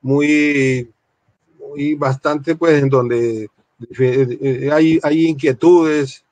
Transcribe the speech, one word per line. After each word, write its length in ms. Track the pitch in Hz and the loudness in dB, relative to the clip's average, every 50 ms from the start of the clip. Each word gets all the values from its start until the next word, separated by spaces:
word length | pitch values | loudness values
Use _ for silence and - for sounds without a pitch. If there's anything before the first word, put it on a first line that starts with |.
muy, 880 | - 131 139 143 147 147 151 151 147 147 147 139 135 131 131 127 120 117 _ _ _ _ _ _ _ _ _ _ _ _ _ | -2 0 0 0 2 2 2 2 2 0 0 0 0 0 -2 -4 -6 -10 _ _ _ _ _ _ _ _ _ _ _ _ _
muy 380 | _ 139 139 143 143 143 147 156 | _ -20 -16 -10 -6 -4 -4 -4
bastante, 600 | 143 143 135 131 135 _ 151 151 151 139 165 165 | -2 -2 -2 -2 -2 _ -4 -4 -4 -4 -4 -4
pues, 280 | 160 170 165 156 147 139 | 0 2 2 2 2 2
en 60 | 139 | 2
donde, 540 | 135 131 123 120 120 120 120 117 113 110 107 - _ _ _ _ _ _ 120 - - - | 2 2 2 0 0 0 0 -2 -4 -6 -10 -12 _ _ _ _ _ _ -20 -20 -4 0
eh, 380 | 131 127 123 135 135 120 123 - | 0 0 2 0 0 -2 -4 -6
eh, 280 | - 135 131 123 135 139 151 | -4 -4 -4 -2 -2 0 2
hay, 260 | 156 160 160 160 160 | 2 2 2 2 0
hay 260 | - 147 147 160 165 | 0 0 0 2 0
inquietudes 960 | 165 160 135 160 147 127 - - 170 180 175 165 156 151 151 143 135 - - _ _ | 0 -2 -2 -2 -2 -2 2 4 4 4 6 4 2 0 -2 -2 -4 -8 -18 _ _